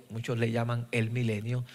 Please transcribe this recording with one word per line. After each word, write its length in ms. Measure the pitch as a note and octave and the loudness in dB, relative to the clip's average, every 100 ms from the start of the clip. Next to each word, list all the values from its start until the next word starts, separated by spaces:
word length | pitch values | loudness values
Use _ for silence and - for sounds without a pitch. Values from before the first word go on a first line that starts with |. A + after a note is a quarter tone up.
| - | -10
muchos 280 | A2+ A#2 A#2 | -6 -2 0
le 140 | A#2 | 2
llaman 360 | A#2 A#2 A#2+ A#2+ | 2 0 0 0
el 180 | A#2+ A2 | 0 2
milenio, 520 | B2 A2+ G#2 A2+ B2+ B2 | 2 0 0 0 -2 -4